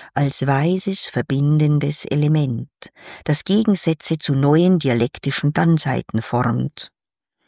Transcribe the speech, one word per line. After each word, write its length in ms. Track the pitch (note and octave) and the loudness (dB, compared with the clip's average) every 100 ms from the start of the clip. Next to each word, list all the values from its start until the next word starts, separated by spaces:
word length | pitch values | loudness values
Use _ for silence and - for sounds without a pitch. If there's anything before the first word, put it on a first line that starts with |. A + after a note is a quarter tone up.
| - | -8
als 320 | - C#3 - C#3 | -2 -2 0 0
weises, 600 | C3+ D#3 F#3 G3 F#3+ - | 0 0 0 -4 -6 -6
verbindendes 1000 | B2 - C3+ C#3+ D3+ D3+ D3 C#3+ D3 | -6 -2 0 2 2 4 2 0 -4
Element, 640 | - D3 D3 D#3 C#3 A#2 B2+ - - _ - - | -4 0 2 2 0 -4 -8 -16 -20 _ -20 -8
das 200 | - D3 | -2 -2
Gegensätze 760 | - G3+ G#3+ G3 - D#3+ - D#3+ | 0 0 2 0 0 -2 -4 -4
zu 160 | - | -2
neuen 440 | C3+ C#3+ D#3 F3+ F#3 | 0 4 4 4 4
dialektischen 720 | C3+ A#2+ A#2+ - C#3+ - D3 | 2 0 0 -4 -6 -2 -2
Dannseiten 720 | D#3 D#3+ D#3+ C#3 B2 - A2 | 2 2 2 0 -4 -4 -6
formt. 720 | - A#2+ A#2+ A#2+ C3 - - _ _ _ _ _ | -2 -2 0 -2 -4 -8 -16 _ _ _ _ _